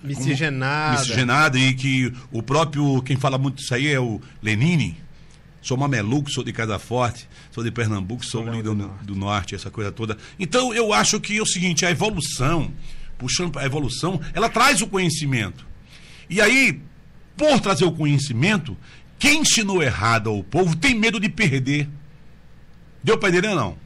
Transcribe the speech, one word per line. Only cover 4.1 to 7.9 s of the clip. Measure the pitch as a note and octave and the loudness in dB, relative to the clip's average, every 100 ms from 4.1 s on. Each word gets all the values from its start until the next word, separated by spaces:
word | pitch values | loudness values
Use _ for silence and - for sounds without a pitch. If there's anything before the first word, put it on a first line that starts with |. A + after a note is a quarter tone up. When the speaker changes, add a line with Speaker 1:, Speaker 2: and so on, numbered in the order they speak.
| G#2 - - | -4 -8 -6
Speaker 1:
Lenine. | G#2+ G#2+ D3+ F3 G2 E2 - - - - - - | -2 2 4 4 0 -4 -16 -20 -20 -20 -20 -16
"Sou | - B2+ | -4 0
mameluco, | C#3+ B2 G2+ C#3 C#3+ | 2 0 2 0 0
sou | - | -4
de | A#2 | -6
Casa | G2+ A2+ G2 | -4 -4 -4
Forte, | - B2 A#2+ - - - - | -2 0 0 -2 -16 -20 -14
sou | - | -6
de | A2+ | -6
Pernambuco, | A#2 A2 | -2 -2